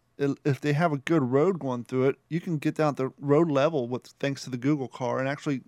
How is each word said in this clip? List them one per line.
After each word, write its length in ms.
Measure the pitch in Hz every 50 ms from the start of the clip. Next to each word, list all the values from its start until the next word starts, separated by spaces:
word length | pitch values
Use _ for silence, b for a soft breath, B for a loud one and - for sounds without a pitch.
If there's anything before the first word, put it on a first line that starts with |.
| _ _ _ -
i-, 140 | 143 139 131 - -
if 160 | 147 131 -
they 120 | - 147
have 200 | 143 147 175 165
a 60 | 147 139
good 240 | - - 165 160
road 380 | 131 120 127 139 156 190 196 151
going 240 | 139 131 123 123 113
through 240 | - 131 127 127 139
it, 80 | - - _ -
you 120 | 156 175
can 180 | - 190 160 143
get 160 | - 156 147
down 140 | - 156 147
at 80 | 131
the 160 | - 131 127 - -
road 280 | 156 139 143 156 170 165
level 380 | 139 135 139 165 165 139 120
with, 260 | 120 127 117 - - - -
thanks 240 | - 139 135 -
to 80 | - 131
the 60 | 127
Google 320 | 120 120 139 156 143 131 117
car 320 | - - 131 120 120 127
and 80 | 131 135
actually 320 | 147 - - 151 139 127 -